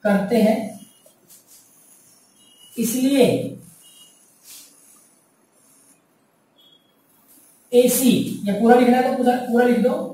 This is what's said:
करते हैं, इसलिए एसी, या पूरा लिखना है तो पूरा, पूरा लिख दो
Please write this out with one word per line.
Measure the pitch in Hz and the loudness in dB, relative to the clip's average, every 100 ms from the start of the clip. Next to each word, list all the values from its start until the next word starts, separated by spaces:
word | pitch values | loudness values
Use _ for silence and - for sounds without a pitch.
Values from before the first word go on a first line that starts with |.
करते | 208 196 - 233 | 0 -2 0 0
हैं, | 208 - - - - _ _ _ _ - _ - _ _ _ _ _ _ _ _ _ _ - - | 0 -2 -6 -16 -20 _ _ _ _ -20 _ -20 _ _ _ _ _ _ _ _ _ _ -20 -8
इसलिए | 220 254 262 277 240 - - - - _ _ _ - _ _ _ - - - _ _ _ _ _ _ _ _ _ _ _ _ _ _ _ _ _ _ _ _ _ _ _ _ _ _ _ _ _ _ | -6 -2 -2 2 2 0 -6 -14 -20 _ _ _ -20 _ _ _ -20 -20 -20 _ _ _ _ _ _ _ _ _ _ _ _ _ _ _ _ _ _ _ _ _ _ _ _ _ _ _ _ _ _
एसी, | 247 247 - 262 196 - - 202 | 2 4 2 2 2 0 -6 -6
या | |
पूरा | 196 226 247 | -2 4 4
लिखना | 240 247 | 4 2
है | 254 | 0
तो | 247 | -2
पूरा, | 247 247 | -2 -2
पूरा | - 233 247 | -2 0 2
लिख | 233 | 2
दो | - - - | 0 -2 -8